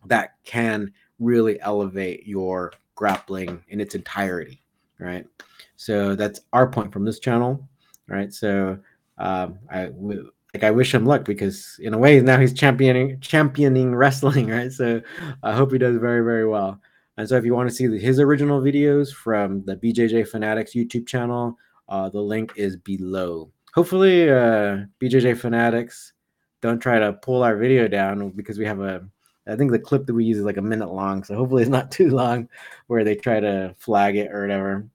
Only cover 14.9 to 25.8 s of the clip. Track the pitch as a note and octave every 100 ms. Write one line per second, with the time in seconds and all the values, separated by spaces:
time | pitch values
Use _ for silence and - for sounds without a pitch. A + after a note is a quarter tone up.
14.9 | A#2 - - E3 C3 - G#2+ C3+ C3 B2+
15.9 | A#2+ A#2+ A#2+ A#2 A2+ A2 G#2+ F#2+ G2 _
16.9 | _ _ - G#2+ B2+ A#2 A#2+ B2 A#2+ B2+
17.9 | A2 A2 C3 C#3+ D3 C#3+ C#3+ C3+ C#3+ D3
18.9 | C#3+ C#3 - - G#2+ G2+ G2 F#2+ F#2 A2+
19.9 | A#2 A#2 A2+ G#2+ A2+ G#2+ G#2+ G#2+ A#2+ A#2+
20.9 | A#2+ A#2+ B2+ A#2+ A#2+ A#2+ A#2 _ _ _
21.9 | G2 F#2+ G2+ G#2 A2 A2 - G2+ F#2 F#2
22.9 | G2 F#2 F#2+ F2+ E2 D#2+ _ _ - E3+
23.9 | F#3 F#3+ F3+ E3 C3 A#2+ A2 G#2 G2 G2+
24.9 | _ B2+ C3 B2 A#2+ A#2+ A#2 A#2 A#2